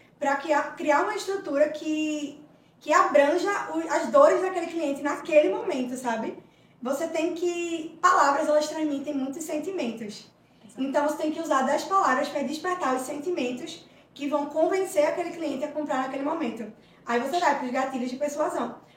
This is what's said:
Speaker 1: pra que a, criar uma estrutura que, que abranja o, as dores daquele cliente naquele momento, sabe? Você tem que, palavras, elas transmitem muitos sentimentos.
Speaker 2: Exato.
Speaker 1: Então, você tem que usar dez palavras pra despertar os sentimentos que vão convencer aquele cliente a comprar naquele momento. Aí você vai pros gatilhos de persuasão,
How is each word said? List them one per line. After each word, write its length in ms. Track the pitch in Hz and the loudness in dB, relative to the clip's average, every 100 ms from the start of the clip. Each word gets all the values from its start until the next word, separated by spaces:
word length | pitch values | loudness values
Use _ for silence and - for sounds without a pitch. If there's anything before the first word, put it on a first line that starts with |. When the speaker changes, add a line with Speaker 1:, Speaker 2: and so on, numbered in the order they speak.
| _ - | _ -4
Speaker 1:
pra 200 | 294 277 | 0 0
que 140 | 330 | 2
a, 120 | 285 | 2
criar 400 | - - 302 294 | 0 -4 2 2
uma 100 | 392 | 2
estrutura 560 | 415 - 392 - 277 302 | -2 -4 -6 -2 2 2
que, 760 | 302 311 311 311 302 285 - - _ _ _ | 2 -4 -2 -2 -4 -8 -12 -20 _ _ _
que 120 | 294 | 2
abranja 600 | 330 370 285 277 359 392 403 - 320 | 4 6 6 6 4 0 -2 -2 -4
o, 180 | 330 | -2
as 140 | 302 226 | -2 4
dores 320 | 285 302 370 | 8 8 8
daquele 260 | 370 370 339 | 0 -2 -4
cliente 360 | 330 285 277 | -4 -2 -2
naquele 460 | 285 - - 302 359 | -4 -4 4 6 6
momento, 460 | 427 440 254 240 254 | 2 -2 -4 -4 -4
sabe? 440 | 247 220 277 - - _ _ - | -4 -2 -4 -8 -16 _ _ -10
Você 260 | 233 285 330 | -4 -4 -2
tem 260 | 320 330 339 | -2 -2 0
que, 640 | 349 349 339 330 311 - | -2 -2 -4 -6 -8 0
palavras, 460 | 370 370 285 294 302 | 4 4 4 2 4
elas 200 | 302 302 | 2 2
transmitem 440 | 320 311 277 294 | -2 -2 -2 -4
muitos 300 | 277 269 330 | -4 -4 -6
sentimentos. 880 | 311 302 359 370 240 214 208 - - _ _ _ - | -6 -6 -4 -4 -4 -6 -10 -12 -18 _ _ _ -16
Speaker 2:
Exato. 160 | - | -6
Speaker 1:
Então, 260 | 269 294 294 | -2 0 0
você 100 | 311 | -2
tem 140 | 311 | -4
que 80 | 330 | -4
usar 220 | 311 269 | 0 0
dez 220 | 262 285 | 2 0
palavras 440 | - 392 262 262 - | 2 2 4 2 0
pra 140 | 294 | -2
despertar 540 | 247 311 359 359 269 247 | -4 -4 -4 -2 0 -2
os 80 | |
sentimentos 840 | - 285 370 339 247 254 339 - - - - - | -4 -6 -4 -2 -2 -4 -10 -14 -18 -20 -20 -8
que 120 | 277 | -2
vão 200 | 294 285 | -2 0
convencer 580 | 311 349 381 381 311 302 | 0 2 2 0 2 2
aquele 240 | 359 339 | 0 -6
cliente 340 | 339 302 262 | -4 -6 -4
a 80 | 294 | -6
comprar 320 | 302 285 269 | -6 -4 -2
naquele 200 | 262 269 | -4 -4
momento. 500 | 285 320 247 - 214 - - - - | -4 -2 -4 -6 -12 -14 -20 -16 -2
Aí 120 | 240 | -2
você 200 | 269 349 | 0 0
vai 200 | 330 277 | 2 2
pros 100 | 254 | 0
gatilhos 400 | 262 269 262 247 | -2 -2 -2 -4
de 60 | 262 | -4
persuasão, 640 | 294 294 330 320 233 - - | -4 -2 -2 -2 -6 -8 -20